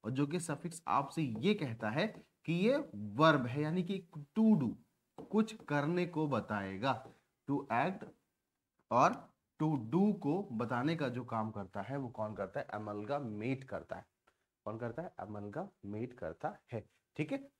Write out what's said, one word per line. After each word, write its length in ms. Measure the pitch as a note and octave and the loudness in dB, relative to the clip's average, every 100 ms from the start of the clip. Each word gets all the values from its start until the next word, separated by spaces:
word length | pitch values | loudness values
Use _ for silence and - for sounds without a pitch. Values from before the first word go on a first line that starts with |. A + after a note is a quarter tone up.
और 60 | G#2 | -2
जो 160 | C3 C#3+ | 0 0
कि 140 | F3 | 0
सफिक्स 420 | E3 D3 F3 - - | -4 -6 -6 -10 0
आपसे 340 | A#2+ C#3 - | 2 2 -2
ये 320 | D3 A2 D3 | -2 0 2
कहता 360 | G#3 C#3+ A#2 G#2+ | 2 0 -2 -2
है 160 | B2 G#3+ - - _ | 0 0 -4 -20 _
कि 80 | - | -2
ये 240 | E3+ G#3 C#4+ D4+ | 2 4 2 -2
वर्ब 520 | G2+ G#2 G#2 D#3+ D3 A#2+ | -8 -6 6 8 8 4
है, 160 | C3+ | -2
यानी 200 | D3+ F3 | 0 0
कि 200 | F3 G3 - D3+ D3 - | 0 -4 -8 -16 -6 4
to 60 | A3 G3+ | 8 8
do, 140 | A#2+ - _ _ _ - | 6 -2 _ _ _ -16
कुछ 360 | - G#3 A3 A3 | -2 0 0 -2
करने 420 | - D3 C#3+ F3 F3 | -2 0 2 0 0
को 200 | D#3 D#3 | 0 0
बताएगा, 640 | A#2+ G2 G#2+ G2 F#2+ C3 A2+ - - _ _ - | 0 0 -2 -2 -2 -2 -2 -6 -20 _ _ -4
to 120 | C#3+ C#3 | -4 0
act 300 | A#2 D#3 G3 - - _ _ _ _ _ _ _ | 0 2 -2 -12 -18 _ _ _ _ _ _ _
और 220 | A#2 D#3 B3 - _ _ _ | 6 6 4 -12 _ _ _
to 100 | D#3 D3 A2+ | 0 0 0
do 260 | D#3+ G3+ G#3 | 4 4 4
को 240 | C#3 E3+ G3+ | 0 0 -2
बताने 440 | A2 A#2 A#2+ C#3 E3 | -4 -2 0 0 0
का 120 | C#3 | -2
जो 160 | A#2+ | -2
काम 260 | A#2 A2+ A2 | -4 -2 -2
करता 320 | G#2+ F#2+ G2+ | -4 -8 -8
है 140 | G2+ C#3 | -6 -6
वो 120 | B2+ | -6
कौन 260 | - G#2+ | -6 -6
करता 260 | G#2 F#2+ - | -4 -6 -6
है, 60 | - | -6
अमलगामेट 1000 | G#2+ G#2+ G#2 G#2 C#3+ B2+ G#2 A2+ C3+ | -6 -6 -6 -4 -4 -4 -4 -4 -4
करता 320 | - F2+ - - | -4 -10 -8 -12
है। 80 | - _ _ _ _ _ - | -12 _ _ _ _ _ -10
कौन 120 | A2 | -6
करता 240 | A#2+ A2+ | -6 -6
है, 100 | F3 - | -10 -10
अमलगामेट 920 | G2 G#2 G#2 G#2 F#3+ _ G2+ G#2 B2 | -10 -8 -8 -8 -10 _ -10 -6 -8
करता 440 | - E2 D#2+ D3+ G#3 _ | -6 -8 -6 -8 -8 _
है, 100 | A#2 - _ _ - | -10 -10 _ _ -6
ठीक 160 | D3+ | -4
है। 60 | C#4 C#4 | -4 -8